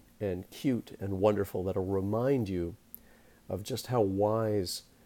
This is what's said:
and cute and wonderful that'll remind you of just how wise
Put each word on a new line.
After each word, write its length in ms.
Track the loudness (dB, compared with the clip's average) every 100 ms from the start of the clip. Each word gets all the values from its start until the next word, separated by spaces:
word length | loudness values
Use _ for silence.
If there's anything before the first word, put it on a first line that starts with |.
| -8 -6
and 280 | -4 -4 -8
cute 440 | -4 0 0 -4 -8
and 140 | -6 2
wonderful 440 | 4 4 0 -2
that'll 220 | -2 -2 0
remind 640 | 0 0 0 2 2 0
you 260 | -2 -2 -6 _ -20 -20 -20 -20 -20 -8
of 140 | -8
just 240 | -6 -8 -2
how 160 | 2
wise 800 | 2 4 2 2 2 0 0 -6 -12 -20